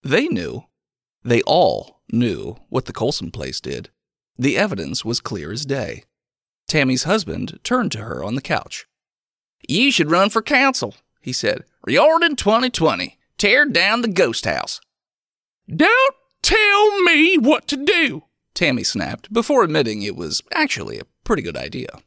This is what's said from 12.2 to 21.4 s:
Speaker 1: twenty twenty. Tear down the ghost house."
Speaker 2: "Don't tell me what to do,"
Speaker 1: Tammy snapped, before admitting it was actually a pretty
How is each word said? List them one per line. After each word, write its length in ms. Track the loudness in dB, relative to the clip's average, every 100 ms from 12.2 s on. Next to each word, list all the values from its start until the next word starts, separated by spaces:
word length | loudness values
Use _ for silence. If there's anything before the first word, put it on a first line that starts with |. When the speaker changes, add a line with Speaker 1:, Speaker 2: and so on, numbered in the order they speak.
| 2
Speaker 1:
twenty 340 | 2 2 2 0
twenty. 480 | 0 0 0 -6 _ _ -2
Tear 280 | 2 4
down 360 | 4 2 2 0
the 60 | 0 2
ghost 240 | 2 0
house." 340 | -4 -4 -6 -12 _ _ _ _ _ _ _ _ -12
Speaker 2:
"Don't 480 | 2 4 4 2 -2 _ _
tell 580 | 0 2 4 4 4 4
me 360 | 2 4 4 4
what 300 | 4 2 0
to 80 |
do," 500 | -2 0 2 0 -4 _ _ _
Speaker 1:
Tammy 300 | -2 0 0
snapped, 500 | -2 -4 -6 -8 -4
before 300 | -2 2 2
admitting 400 | 4 2 0 -2
it 120 | -6
was 260 | -6 -6 -6 _
actually 460 | -2 -2 -4 -8 -10
a 80 | -14 _
pretty 160 | -4 -4